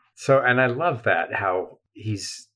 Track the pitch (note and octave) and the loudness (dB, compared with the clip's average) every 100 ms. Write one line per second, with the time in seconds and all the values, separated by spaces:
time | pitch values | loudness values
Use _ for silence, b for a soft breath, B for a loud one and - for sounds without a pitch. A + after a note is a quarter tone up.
0 | _ - - C3+ B2 B2 B2+ A#2+ E3+ B2 | _ -8 2 4 4 4 2 2 -2 0
1 | G#2+ E2+ - - G2 F2+ F2 - _ - | 0 0 0 -4 -2 -2 -4 -12 _ -12
2 | G#2 G2+ - - - | -8 -6 -8 -14 -18